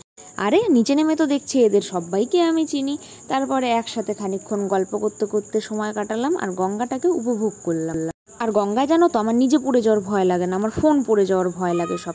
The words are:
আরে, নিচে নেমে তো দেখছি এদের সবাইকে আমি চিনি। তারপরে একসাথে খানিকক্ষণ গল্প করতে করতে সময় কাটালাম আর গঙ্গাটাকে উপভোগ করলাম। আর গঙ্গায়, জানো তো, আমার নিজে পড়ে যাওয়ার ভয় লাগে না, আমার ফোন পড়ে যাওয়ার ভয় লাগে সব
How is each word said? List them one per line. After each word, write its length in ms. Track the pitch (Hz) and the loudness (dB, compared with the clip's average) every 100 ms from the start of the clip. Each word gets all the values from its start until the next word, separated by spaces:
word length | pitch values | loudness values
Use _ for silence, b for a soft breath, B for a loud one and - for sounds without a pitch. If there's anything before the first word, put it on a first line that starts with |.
| - - B B | -12 -20 B B
আরে, 260 | 208 330 466 | 0 2 4
নিচে 240 | 247 226 | 4 4
নেমে 220 | 285 311 311 | 2 2 2
তো 100 | 294 | 2
দেখছি 380 | 285 - 269 | 0 0 2
এদের 160 | 220 202 | 4 4
সবাইকে 600 | 196 180 170 196 240 349 | 0 -6 -2 -2 0 2
আমি 240 | 330 320 302 | 2 0 -2
চিনি। 320 | 285 269 294 B B B | -2 -4 -6 B B B
তারপরে 420 | 269 262 269 247 | -2 0 0 0
একসাথে 440 | 233 226 233 202 | 0 -2 -6 -6
খানিকক্ষণ 540 | 208 202 190 - 208 196 | -6 -4 -6 -4 -4 0
গল্প 300 | 196 185 208 | 0 -2 -4
করতে 280 | 208 - 208 | -4 -4 -4
করতে 340 | 214 208 220 | -4 -4 -6
সময় 320 | - 214 214 | -4 -6 -6
কাটালাম 440 | 214 208 220 269 359 | -6 -6 -2 -2 -2
আর 140 | 190 | -4
গঙ্গাটাকে 580 | 185 185 208 247 262 349 | -4 -2 -2 -4 -2 -2
উপভোগ 440 | 302 226 214 214 208 | 0 -2 -2 -2 -4
করলাম। 440 | 175 165 160 160 160 - _ - | -4 -4 -2 -4 -6 -8 _ -6
আর 120 | 226 | -2
গঙ্গায়, 360 | 214 202 220 277 | 0 0 0 2
জানো 220 | 330 349 | 4 4
তো, 100 | 233 | 2
আমার 160 | 220 | 2
নিজে 240 | 233 262 294 | 2 4 2
পড়ে 240 | 269 247 | 2 2
যাওয়ার 180 | 220 214 | 4 2
ভয় 240 | 190 208 | 0 0
লাগে 220 | 185 180 180 | 2 2 0
না, 100 | 185 | -2
আমার 140 | 220 | -2
ফোন 320 | - 311 294 | 0 2 2
পড়ে 240 | 220 214 190 | 2 2 2
যাওয়ার 220 | 190 180 | 2 0
ভয় 260 | 175 180 | -2 -2
লাগে 240 | 175 170 175 | -2 -2 -6
সব 160 | 175 | -8